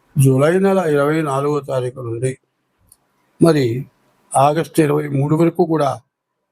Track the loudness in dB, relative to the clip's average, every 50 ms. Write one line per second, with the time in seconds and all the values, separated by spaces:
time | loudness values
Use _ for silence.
0 | _ _ -2 2 2 4 4 4 2 2 2 2 2 2 2 2 0 0 0 0
1 | 0 0 0 -2 -2 -2 -2 -2 -2 -2 -4 -4 -4 -4 -6 -4 -4 -6 -8 -10
2 | -10 -10 -8 -6 -6 -6 -6 -8 _ _ _ _ _ _ _ _ _ _ _ _
3 | _ _ _ _ _ _ _ 0 2 2 4 2 0 -2 -2 -6 -8 -12 _ _
4 | _ _ _ _ _ _ 0 2 2 2 2 0 -4 -4 0 0 0 2 2 -2
5 | -2 -4 -4 -2 0 0 0 2 2 0 2 0 -2 -2 0 -2 -2 -2 -4 -6
6 | _ _ _ _ _ _ _ _ _ _